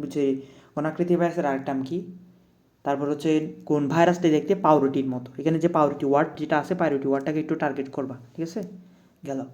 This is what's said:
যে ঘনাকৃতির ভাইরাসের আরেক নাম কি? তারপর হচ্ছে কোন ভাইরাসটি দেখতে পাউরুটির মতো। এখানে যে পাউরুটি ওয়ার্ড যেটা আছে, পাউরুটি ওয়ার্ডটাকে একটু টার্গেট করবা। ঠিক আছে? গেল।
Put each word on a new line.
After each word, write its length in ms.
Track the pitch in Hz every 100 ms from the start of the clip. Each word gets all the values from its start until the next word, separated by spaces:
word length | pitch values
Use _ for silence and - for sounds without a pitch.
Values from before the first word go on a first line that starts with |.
| 143
যে 320 | 147 139 131 - - - -
ঘনাকৃতির 420 | 156 156 175 175
ভাইরাসের 280 | 170 170 143
আরেক 220 | 135 131
নাম 140 | 135
কি? 200 | 127 170 - - - _ _ _ _ _
তারপর 280 | 143 139 143
হচ্ছে 440 | 147 160 156 156 - -
কোন 220 | 147 143
ভাইরাসটি 420 | 160 170 175 175
দেখতে 240 | 151 151
পাউরুটির 520 | 190 151 151 135 135 131
মতো। 260 | 123 123 -
এখানে 200 | 147 160
যে 100 | 165
পাউরুটি 380 | 175 147 135 143
ওয়ার্ড 240 | 139 151 -
যেটা 220 | 151 151
আছে, 160 | 143
পাউরুটি 340 | 180 160 139 135
ওয়ার্ডটাকে 320 | 135 135 156
একটু 140 | 156
টার্গেট 360 | 156 147 139 135
করবা। 280 | - 131 127 - -
ঠিক 60 |
আছে? 200 | 165 226 185 - - _ _ _ 139
গেল। 180 | 135 123